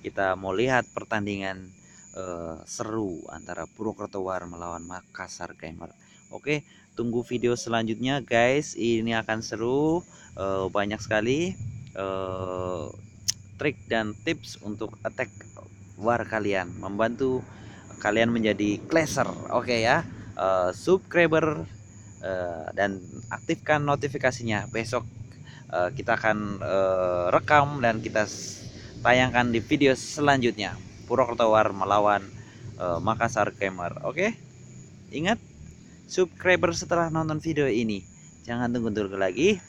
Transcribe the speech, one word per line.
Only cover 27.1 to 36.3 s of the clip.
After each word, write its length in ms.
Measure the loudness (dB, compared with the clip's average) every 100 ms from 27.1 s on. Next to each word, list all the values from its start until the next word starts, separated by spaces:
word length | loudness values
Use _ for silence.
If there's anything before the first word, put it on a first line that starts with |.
| 2 4
rekam 480 | 2 6 6 6 2
dan 160 | 2 2
kita 320 | 0 0 0
s-, 320 | -2 -12 -12 -14 -14 -16 0
tayangkan 480 | 4 6 6 4 2
di 80 | 2
video 320 | 2 4 6 4
selanjutnya. 800 | 0 0 4 6 4 0 -4 -6 -14 -16 -2
Purwokerto 400 | 2 2 4 6
War 240 | 6 6
melawan, 480 | 2 4 4 6 4 0 -16 -16 -16 -16 -6
eh, 200 | -2 0
Makassar 480 | 0 2 2 2 0 0
Gamer. 400 | -4 -2 -8 -6 -6
Oke, 320 | 0 -2 -2 -14 -20 -20 -20 -20 -20 -12
ingat, 320 | -4 0 -2 -4 -20 -20 -20 -20 -20 -10
subscriber 640 | 0 0